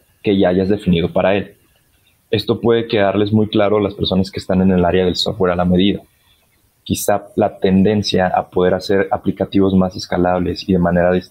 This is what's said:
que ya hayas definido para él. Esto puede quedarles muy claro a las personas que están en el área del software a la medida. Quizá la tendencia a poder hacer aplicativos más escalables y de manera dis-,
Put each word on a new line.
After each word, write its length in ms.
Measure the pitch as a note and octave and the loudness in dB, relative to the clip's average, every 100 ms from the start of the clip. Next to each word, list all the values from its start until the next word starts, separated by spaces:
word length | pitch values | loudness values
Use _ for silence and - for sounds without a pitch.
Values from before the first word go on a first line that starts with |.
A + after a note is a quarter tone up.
| _ _ | _ _
que 140 | G#2+ G2 | -2 2
ya 120 | F2+ | 2
hayas 200 | F#2 F#2+ | 2 0
definido 440 | G#2 F#2 E2+ E2+ | -2 0 0 0
para 240 | F#2 F2+ G2+ | 0 0 0
él. 180 | - - _ _ _ _ _ _ - | -4 -16 _ _ _ _ _ _ -6
Esto 300 | G#2+ - G#2+ | -4 -2 -2
puede 280 | A2+ A#2 A2+ | 2 0 0
quedarles 440 | G#2+ G2 F#2+ G#2 | 0 0 0 2
muy 160 | G#2+ G#2 | 2 2
claro 280 | A2 G2+ G#2+ | 2 2 2
a 40 | |
las 140 | G2 | 0
personas 360 | - F2+ F#2+ F#2 | -2 -2 0 -2
que 100 | F#2+ | -6
están 200 | - F#2 | -2 0
en 120 | F#2+ | 2
el 120 | F2+ | 2
área 200 | F2 F#2 | 2 2
del 120 | F#2 F2+ | 0 -2
software 360 | - F#2+ F2+ | -6 -2 -2
a 40 | F2 | 0
la 80 | |
medida. 360 | F2+ F2+ G2+ F2+ - _ _ _ _ _ _ _ | 0 2 2 -2 -8 _ _ _ _ _ _ _
Quizá 440 | - G2 - G2+ - - | -8 -6 -2 -4 -4 -2
la 220 | G2+ - | -2 -2
tendencia 680 | G2 F#2+ G2 G#2+ G2+ F#2+ F2+ | 0 2 2 0 -2 -2 0
a 200 | - - | -2 -4
poder 240 | F#2 F2+ | 0 0
hacer 360 | F#2 - G2 - | 0 -2 -2 0
aplicativos 640 | G2 G2 - F#2+ G2 F#2+ | -4 -4 -6 -2 0 2
más 200 | F#2+ F#2 | 2 0
escalables 720 | G2 - F2+ F2+ F2+ F2 F2+ - | -4 -6 -2 0 0 -4 -6 -2
y 60 | |
de 60 | F#2 | 0
manera 340 | F2 F2 F2 | 2 2 2
dis-, 180 | F2+ - | 0 -4